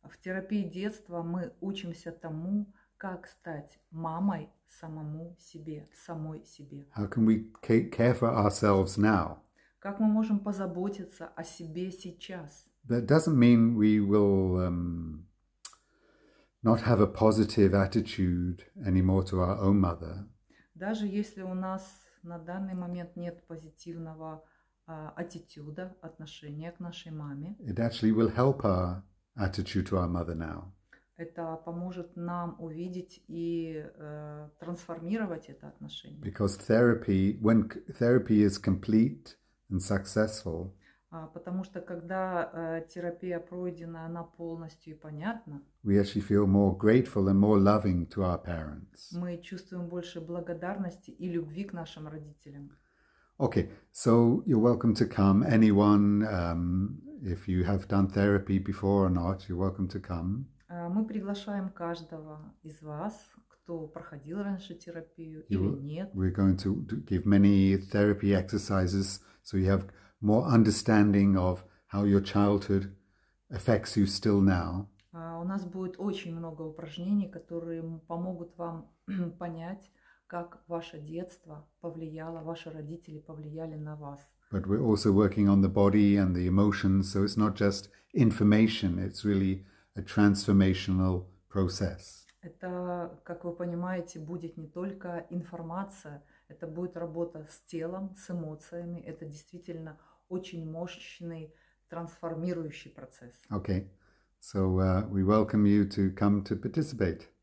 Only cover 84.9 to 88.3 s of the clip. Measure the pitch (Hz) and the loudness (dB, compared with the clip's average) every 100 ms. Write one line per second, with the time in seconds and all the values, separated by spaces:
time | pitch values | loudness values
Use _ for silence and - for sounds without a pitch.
84.9 | 104 110 98 101 107 101 98 98 101 98 | 2 4 6 4 4 6 6 4 6 6
85.9 | 104 101 101 92 90 90 95 104 98 98 | 6 6 6 2 0 2 4 4 2 2
86.9 | 95 95 101 101 107 107 98 101 98 - | 2 2 0 0 2 0 2 0 0 -10
87.9 | _ _ - 117 | _ _ 2 2